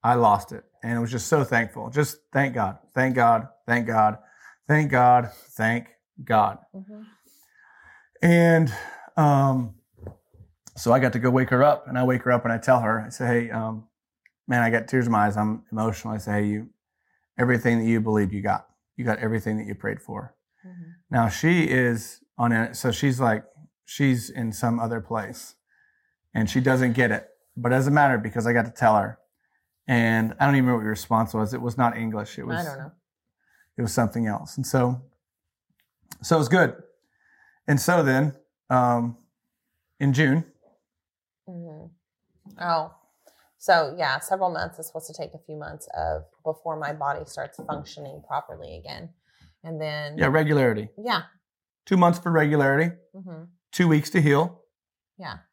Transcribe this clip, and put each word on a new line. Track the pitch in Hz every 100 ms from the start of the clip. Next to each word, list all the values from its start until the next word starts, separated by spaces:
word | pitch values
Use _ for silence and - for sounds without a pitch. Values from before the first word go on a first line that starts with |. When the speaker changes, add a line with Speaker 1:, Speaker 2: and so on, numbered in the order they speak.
Speaker 1:
I | 117
lost | 123 113 101 -
it. | 113 _ _
And | 113 117
it |
was | 117
just | 120 -
so | 151
thankful. | 135 117 113 - 117
Just | 135 147 - _
thank | 135 139
God, | 120 98 - _
thank | - 131
God, | 127 117 113 - _ -
thank | 120 113
God, | 110 107 110 _ _ - _ -
thank | 151 147
God, | 131 123 123 120 - -
thank | - 113 117 117 _ _ -
God. | 135 110 107 175 _
Speaker 2:
Mm-hmm. | 190 190 214 214 _ _ _ _ _ _ _ - - _ _
Speaker 1:
And, | 170 170 170 165 151 101 - - - -
um, | 151 139 139 131 117 98 _ _ - - _ _ - _ - -
so | 117
I | 127
got | 127
to | 120
go | 123
wake | 127 127
her | 127
up, | 147 139 -
and | 127
I |
wake | 127 127
her | 127
up | 123
and | 117
I | 117
tell | 117 123
her, | 110 110
I | 113
say, | - 123
"Hey, | 120 117
um, | 113 110 110 - _ _ _ _ _ -
man, | 123
I | 117
got | 113 113
tears | 131 120
in |
my | 110 104
eyes. | 104
I'm | 107 110 _
emotional." | 110 110 107 110
I | 107
say, | 104
"Hey, | 104 104
you, | 107 113 _ _ _ _ _ _ -
everything | 123 123 120 117
that | 113
you | 113
believed, | 110 107 98
you | 101
got. | 95 104 - _ _ -
You |
got | 120 107
everything | 113 113 110 107
that | 104
you |
prayed | 104 104 107
for." | - 107 120 _ _ _ 185
Speaker 2:
Mm-hmm. | 180 165 - _
Speaker 1:
Now | 123 117
she | - 160 175
is | 156 127 123 117 - - _ -
on | 117
it. | 113 113 -
So | 127
she's | 110 143 127
like, | 123 107 - _ - _
she's | - - 139 127 104
in | 131 117
some | 104 120 117
other | 117 117
place | 98 117 101 123 - _ _ _ _ _ _ _ _
and | 110 107
she | 131
doesn't | 127 127 127
get | 117 120
it, | 107 - _ _ -
but | 120
it | 127
doesn't | 135
matter | 147 143 120
because | 113 117 113
I |
got | 117
to | 117
tell | - 117 107
her. | 107 117 _ _ _ _ _ _ -
And | 120 117 113 113 113
I | 139
don't |
even | 139
remember | 127 120
what |
your | 107
response | 107 - 113 113
was. | 110 107
It | 123
was | 120 120
not | 117 117
English. | 113 110 98 -
It | 123
was, | 120
Speaker 2:
I |
don't | - 135
know. | 139 _ _ _ _ _ _ _ _ -
Speaker 1:
it |
was | 117
something | - 113 117 113
else. | 101 - -
And | 127
so, | 131 123 127 135 _ _ _ _ _ _ _ _ _ _ -
so | - 165
it |
was | 127
good. | 180 139 - - _ _ _ _ _ _ _ -
And | 143
so | - 180
then, | 139 131 151 139 _ _ _
um, | 127 123 120 117 117 _ _ _ _ _ _ _ _
in | 139
June, | 135 151 151 160 _ _ _ _ _ _ _ _ _ -
Speaker 2:
Mm-hmm. | 180 170 151 170 175 _ _ _ _ 196 -
Oh. | 175 165 160 _ _ _ _ _ _ _
So, | - 175 147 170
yeah, | 151 135
several | - 190 185
months | 165 170 -
is | 160
supposed | 160 -
to |
take | 180 151
a | 156 -
few | 151
months | 151 147 - -
of, | 80 78 78 _
before | 160 156 165 156
my | 147
body | 151 143 -
starts | 151 - 131 - -
functioning | 147 147 - 143 143 -
properly | 139 - - 165 -
again. | 156 143 170 _ _ _ _ _
And | 165 160
then | 156 151 147 151
Speaker 1:
Yeah, | 143
regularity. | 156 151 147 127 107 107 -
Speaker 2:
Yeah. | 226 190 - _ _ _ _ _ -
Speaker 1:
Two | 190
months | 175 175
for | 175
regularity. | 165 151 151 139 139 170 170 _ 190
Speaker 2:
Mm-hmm. | 185 160 170 _ _
Speaker 1:
Two | - 175
weeks | 151 147
to | 190
heal. | 147 143 170 - _ _ _ _ _ _
Speaker 2:
Yeah. | 170 85 _